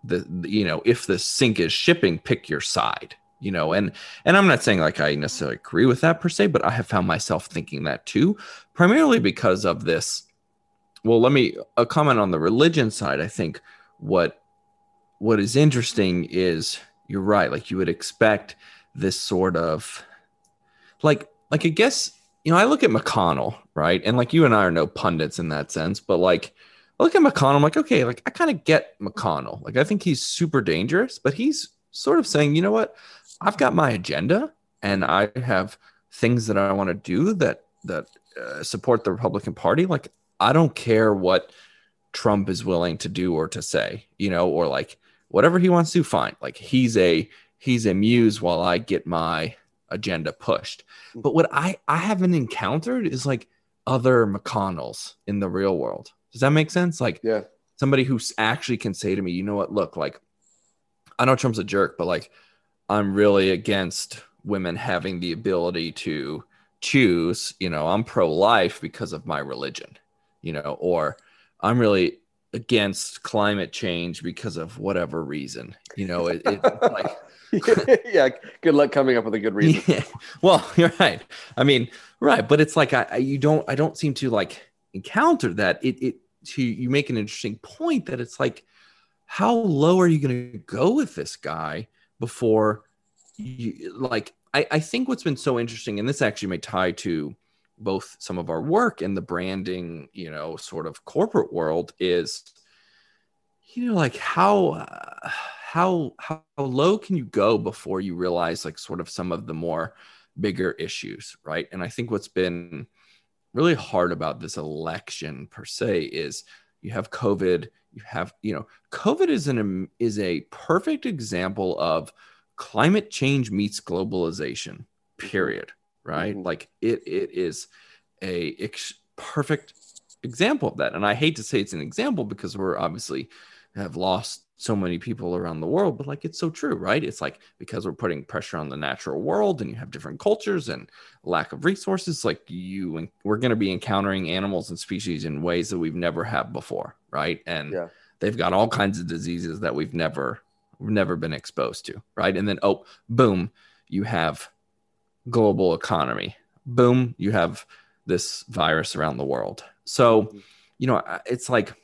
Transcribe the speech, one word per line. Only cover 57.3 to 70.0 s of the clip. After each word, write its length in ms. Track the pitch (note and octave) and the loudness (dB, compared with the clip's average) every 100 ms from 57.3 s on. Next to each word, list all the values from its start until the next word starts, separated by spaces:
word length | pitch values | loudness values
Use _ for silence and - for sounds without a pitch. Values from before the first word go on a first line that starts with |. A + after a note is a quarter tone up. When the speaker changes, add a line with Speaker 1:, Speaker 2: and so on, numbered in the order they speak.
| G#2+ - _ _ _ | -2 -4 _ _ _
Speaker 1:
somebody 260 | C#3 C3+ | 2 2
who 140 | C3 A#2+ | 2 -2
s-, 160 | - - | -4 0
actually 400 | A2 C#3 - A#2 | 0 0 -4 -4
can 160 | A2 | -4
say 220 | F2+ G#2 F#2+ | -4 -2 -2
to 60 | |
me, 100 | F#2 | -2
"You 100 | F2 | -4
know 120 | G2+ G2+ | -4 -4
what? 180 | F2+ | -2
Look, 240 | G#2 F2 E2+ | -2 -4 -4
like, 240 | D2+ - _ _ _ _ _ _ _ _ _ - | -6 -8 _ _ _ _ _ _ _ _ _ 0
I 80 | B2 | 4
know 100 | C3 | 4
Trump's 220 | C3 A2 | 2 -2
a 60 | |
jerk, 340 | G2 G2+ F#2 - | -2 2 0 0
but, 80 | F2 | -4
like, 240 | E2 - _ _ _ _ _ - | -4 -6 _ _ _ _ _ -2
I'm 280 | G#2 G2+ G2 | 0 0 4
really 340 | G#2 G2+ F#2+ | 6 6 4
against 760 | F#2 - G2 F2+ - - - - _ | 2 0 -2 -2 -6 -10 -14 -20 _
women 320 | - G2+ F2+ E2+ | -6 -4 -4 -6
having 440 | - F2+ F#2+ F2+ | -4 -4 -4 -6
the 120 | F2 | -6
ability 600 | E2 A2+ F2+ F2 F2 E2 | -4 -2 0 0 -2 -8
to 520 | - - D2+ C2+ D2+ - _ _ _ | -8 -6 -6 -6 -10 -14 _ _ _
choose, 720 | - C3+ A2+ E2+ E2+ F2+ - - | 0 4 4 4 0 -2 -6 -6
you 100 | F#2 | -6
know, 180 | D#2 D#2 | -2 0
I'm 160 | G2+ | 0
pro-life 760 | A2+ - E2+ D#2 G2+ A2+ F2+ - | 0 2 2 4 4 4 2 -2
because 320 | E2 - F2+ | -12 -10 -10
of 140 | D#2 - | -10 -6
my 140 | D2 | -6
religion, 580 | C#2+ B1 C2+ - - - | -6 -8 -8 -10 -18 -20